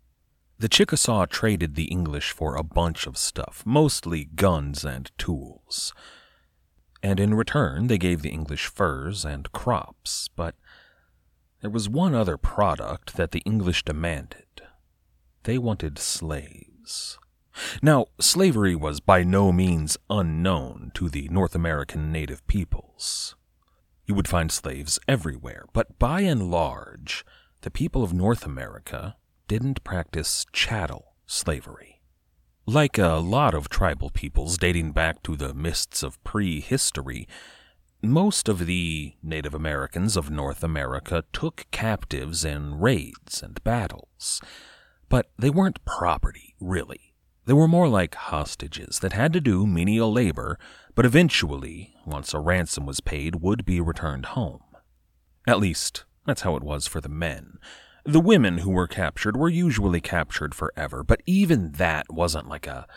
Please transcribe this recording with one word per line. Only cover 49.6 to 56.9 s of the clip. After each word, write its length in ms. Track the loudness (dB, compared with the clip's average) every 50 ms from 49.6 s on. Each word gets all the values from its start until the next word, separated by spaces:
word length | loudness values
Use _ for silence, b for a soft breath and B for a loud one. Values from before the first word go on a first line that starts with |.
| 4 4
menial 440 | 4 4 4 4 4 4 4 4
labor, 460 | 4 4 2 2 0 -2 -6 -6 -8 B B B B B B B B
but 100 | 4 6
eventually, 880 | 8 8 8 6 6 4 2 0 0 -2 -6 -8 -10 -12 -14 -16 -18 _ _ _
once 300 | -6 -6 -6 -6 -4 -4
a 60 | -2
ransom 480 | 2 2 2 2 2 -2 -4 -6 -6 -6
was 120 | -6 -4
paid, 360 | -4 -4 -4 -2 -4 -4 -4
would 300 | 0 0 0 0 2 0
be 140 | 0 0 2
returned 460 | 2 0 -2 -2 -4 -4 -4 -6 -8
home. 380 | -6 -4 -4 -4 -4 -6 -10 -18 _ -20 -20 _ _ _ _ _ _ _ _ _ _ _ _ _
At 140 | 2 4 4
least, 460 | 4 2 0 -2 -4 -6 -8 -10 -16 _ _ _ _
that's 160 | -4 -4 -2
how 140 | -2 -2 -2
it 80 | -2 -4
was 240 | -4 -6 -6 -6
for 140 | -6